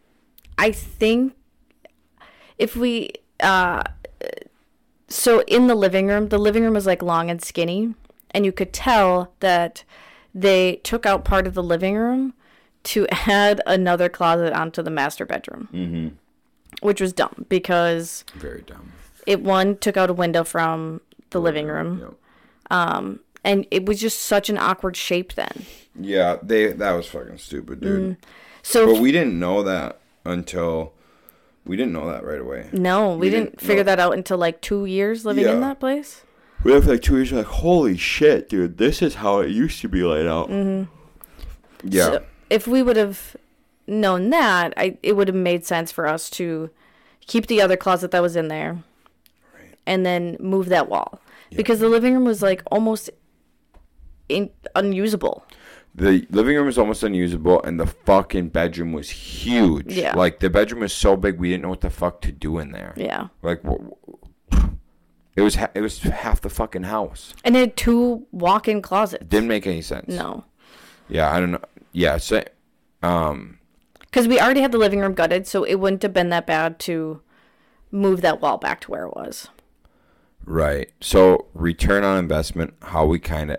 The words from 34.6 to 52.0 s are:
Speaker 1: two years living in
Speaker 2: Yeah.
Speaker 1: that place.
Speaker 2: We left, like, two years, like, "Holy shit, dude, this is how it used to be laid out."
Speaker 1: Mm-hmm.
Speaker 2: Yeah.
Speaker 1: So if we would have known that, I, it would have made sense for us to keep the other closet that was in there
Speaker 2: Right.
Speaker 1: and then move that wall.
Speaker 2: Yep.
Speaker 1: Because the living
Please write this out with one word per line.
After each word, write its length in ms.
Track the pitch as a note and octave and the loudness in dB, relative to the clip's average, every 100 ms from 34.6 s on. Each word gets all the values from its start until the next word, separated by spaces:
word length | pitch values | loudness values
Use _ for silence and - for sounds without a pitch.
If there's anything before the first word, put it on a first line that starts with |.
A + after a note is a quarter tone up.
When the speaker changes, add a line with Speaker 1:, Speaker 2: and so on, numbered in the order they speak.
Speaker 1:
two 240 | - G3+ | -6 -4
years 400 | G3 F#3+ G3+ A3+ | -2 -2 -2 -2
living 200 | A3 - | -2 2
in 60 | A3+ | 2
Speaker 2:
Yeah. 60 | A#3 | 2
Speaker 1:
that 200 | C4+ C#4 | -2 -2
place. 420 | C4+ C#4+ C#4+ - _ _ _ - | -2 -4 -6 -20 _ _ _ -2
Speaker 2:
We 80 | A#2 | 4
left, 140 | C#3 C#3+ | 6 6
like, 140 | A#2+ | 4
two 140 | - C3+ | 2 2
years, 160 | C3 | 2
like, 140 | C3 G#2+ | -2 -2
"Holy 500 | - E3 F3+ B2+ F2+ | 0 4 4 4 0
shit, 520 | - - D3 C3 - | -2 4 4 4 0
dude, 300 | G2 F2 E2+ | -2 0 2
this 220 | A#2+ - | 2 2
is 160 | D#3 - | 0 0
how 240 | G#2 G2+ | 0 2
it 100 | D#2+ | 2
used 300 | G#2+ D#3 - | 0 0 -2
to 60 | - | -4
be 140 | F#2 | 0
laid 240 | F2 D#2 E2 | 2 2 0
out." 220 | E2 - | -2 -2
Speaker 1:
Mm-hmm. 340 | G3 G3 F#3+ F#3+ - - - - - - - _ - | -2 -2 -4 -6 -14 -20 -20 -20 -18 -16 -18 _ -14
Speaker 2:
Yeah. 200 | F#2+ F#2+ | -2 2
Speaker 1:
So 180 | E2+ - - - - | 2 0 -6 -14 -2
if 160 | G#3+ A#3 | -2 2
we 160 | C4 | 2
would 140 | B3 A3 | 4 2
have 400 | G3+ F#3+ - - _ _ _ _ - | 2 -4 -16 -20 _ _ _ _ -6
known 440 | G#3+ G3+ F3+ G3+ | 0 0 2 2
that, 440 | E4 A#3+ F3+ E3+ - | 2 4 2 0 -2
I, 220 | F#3+ F#3 | -4 -2
it 100 | - | 0
would 160 | G3+ F#3+ | 2 2
have 80 | F#3 | 2
made 280 | F3+ F3 | 0 -2
sense 280 | - E3+ E3 | -2 -4 -4
for 140 | - D3+ | -4 -4
us 200 | D#3+ - | -4 -6
to 400 | - F3 D#3+ D#3+ _ _ _ _ _ - | -8 -6 -6 -8 _ _ _ _ _ -4
keep 200 | A#3 A3 | -4 0
the 140 | A3 | 2
other 160 | F#3+ F#3 | 4 2
closet 340 | F#3+ F3+ F3 | 0 -2 0
that 120 | F3+ | 0
was 120 | F3 | 0
in 140 | E3+ D#3+ | -2 -4
there 340 | D#3 D#3 E3+ - _ _ _ _ _ _ | -6 -8 -10 -14 _ _ _ _ _ _
Speaker 2:
Right. 220 | _ - _ - | _ -20 _ -2
Speaker 1:
and 180 | F#3+ | 0
then 320 | F3+ F3 F3 E3 | 0 0 -4 -6
move 280 | F#3+ G3 F3+ | -2 -2 2
that 180 | F3 C3+ | 2 2
wall. 320 | G2 - - _ - - | -2 -4 -10 _ -20 -12
Speaker 2:
Yep. 60 | - | -4
Speaker 1:
Because 200 | G#3+ A3 | 0 2
the 100 | A3+ | 4
living 240 | A#3 | 4